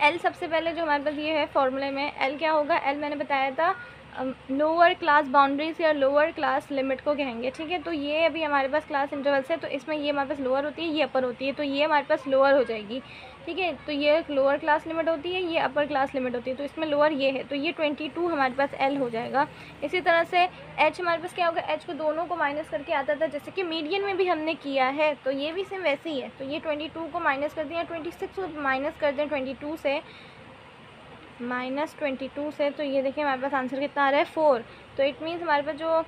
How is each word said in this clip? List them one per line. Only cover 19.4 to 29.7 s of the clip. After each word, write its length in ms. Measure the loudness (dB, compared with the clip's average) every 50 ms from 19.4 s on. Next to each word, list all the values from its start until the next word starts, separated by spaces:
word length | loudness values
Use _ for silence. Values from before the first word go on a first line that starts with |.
| 0 0 -2 -12 -18 -18 -12 -8 -6
इसी 180 | -2 -2 0
तरह 220 | 2 4 4 4 4
से 240 | 2 4 2 2 2 0 -8 -16 -14 0 2
एच 220 | 2 2 2 0
हमारे 200 | 0 0 0 0
पास 120 | -4 -8 -4
क्या 120 | 0 0 0
होगा? 140 | 0 0 -2
एच 200 | -2 -4 -4 -4
को 80 | -8 -6
दोनों 320 | -2 -2 -2 0 0 -2
को 100 | -4 -2
minus 340 | -2 0 -2 -2 -4 -6 -4
करके 240 | -6 -6 -2 0 0
आता 220 | 0 0 0 0
था, 100 | 0 0
जैसे 260 | -2 -2 -6 -8 -8
कि 120 | -6 -4 -4
median 420 | -2 -2 -4 -2 -2 -2 -2 -2
में 120 | -2 0 0
भी 100 | 2 2
हमने 260 | 2 0 0 -2 -4
किया 340 | -4 -4 -2 0 2 2 2
है, 220 | 2 2 2 2 0
तो 160 | 0 -2 -4
ये 200 | -2 -2 -4 -4
भी 120 | -4 -4 -6
सेम 180 | -6 -6 -2
वैसे 280 | 0 0 0 0 -2 -4
ही 100 | -6 -4
है। 100 | -6 -8
तो 160 | -10 -10 -8
ये 140 | -6 -6 -6
ट्वेंटी 280 | -4 -4 -4 -4 -6 -8
टू 180 | -8 -8 -10
को 140 | -6 -6 -2
माइनस 340 | 0 0 0 0 -2 -4 -4
कर 100 | -6 -6
दिया, 200 | -4 -4 -6 -4
ट्वेंटी 280 | -4 -6 -8 -8 -8
सिक्स 240 | -8 -8 -10 -8 -6
को 260 | -6 -8 -6 -6 -4
minus 360 | -2 0 0 0 -2 -4 -4 0
कर 100 | 0 0
दें 160 | 0 0 -2 -2
ट्वेंटी 260 | -2 -4 -4 -4 -8
टू 220 | -8 -8 -8